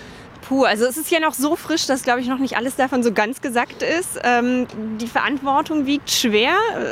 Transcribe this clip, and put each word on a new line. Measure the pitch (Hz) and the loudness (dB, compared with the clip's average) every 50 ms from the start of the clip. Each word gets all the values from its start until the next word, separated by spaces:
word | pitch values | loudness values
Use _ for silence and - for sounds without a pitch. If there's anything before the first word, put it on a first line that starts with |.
| - - - - - - - - - - | -18 -18 -18 -20 -20 -20 -20 -20 -6 -2
Puh, | 262 269 254 | 2 4 4
also | 196 208 208 233 | 4 4 4 2
es | 254 240 311 | 0 0 -2
ist | 302 - | -2 0
ja | 359 320 | 0 2
noch | 320 311 | 2 0
so | 254 - 262 294 339 | 0 0 0 0 0
frisch, | - - - 311 330 - | -2 -2 -2 -2 0 0
dass, | - 269 262 | 0 -2 0
glaube | - 262 240 254 | 0 0 0 0
ich, | 254 | 0
noch | 240 262 254 | -2 -2 -2
nicht | 269 247 - | -2 -2 0
alles | 214 233 262 - | -2 -2 -2 0
davon | - 254 254 285 254 | 0 0 2 2 2
so | 233 233 | 2 2
ganz | 190 214 214 214 269 - | 2 2 0 0 -2 -4
gesackt | - 277 226 240 262 - - - | -6 -2 0 0 -2 -2 -4 -4
ist. | 240 254 311 339 370 - - - - | -2 0 0 0 -2 -4 -6 -2 0
Ähm, | 247 247 240 240 247 254 254 247 - - 214 214 220 220 214 | 2 2 4 2 2 2 0 -2 -4 -6 -8 -8 -8 -6 -6
die | 233 | -6
Verantwortung | 233 - 262 214 208 294 262 269 277 269 294 311 - 320 302 269 | -4 -2 0 0 0 -2 -2 0 0 2 2 0 0 -2 0 0
wiegt | 262 285 285 - - | 0 0 -2 -2 -2
schwer, | - - - 233 208 208 233 285 349 392 453 466 - - - - | -2 0 2 2 4 4 4 4 4 2 2 0 -2 -2 -4 -4